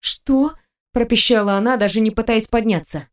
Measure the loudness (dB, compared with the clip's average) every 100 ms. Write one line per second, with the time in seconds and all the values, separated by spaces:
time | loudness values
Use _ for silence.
0 | -6 -8 -2 0 0 -4 _ _ _ -4
1 | 0 0 2 2 2 0 0 0 0 2
2 | 0 0 0 0 0 -2 0 -2 -2 -10
3 | -10